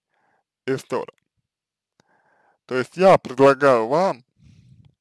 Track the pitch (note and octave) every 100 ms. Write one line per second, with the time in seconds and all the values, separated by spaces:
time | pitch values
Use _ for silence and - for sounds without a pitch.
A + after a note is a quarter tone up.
0 | _ _ _ _ _ _ - C3 - B2+
1 | - _ _ _ _ _ _ _ _ _
2 | _ _ _ _ _ _ _ B2+ A#2+ -
3 | F#3+ E3+ - B2+ C#3 C3 C#3 B2 A2+ D3
4 | F#3+ B2+ _ _ _ _ _ _ _ _